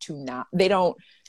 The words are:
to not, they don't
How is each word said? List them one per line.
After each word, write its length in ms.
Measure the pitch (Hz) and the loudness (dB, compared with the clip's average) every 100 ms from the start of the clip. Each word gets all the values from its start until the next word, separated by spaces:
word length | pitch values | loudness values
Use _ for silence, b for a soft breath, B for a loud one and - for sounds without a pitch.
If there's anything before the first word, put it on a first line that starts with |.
to 140 | - 147 | -12 -10
not, 300 | 131 127 - | -10 -10 -4
they 160 | 180 185 | 2 4
don't 300 | 190 180 - b b | 4 2 -2 b b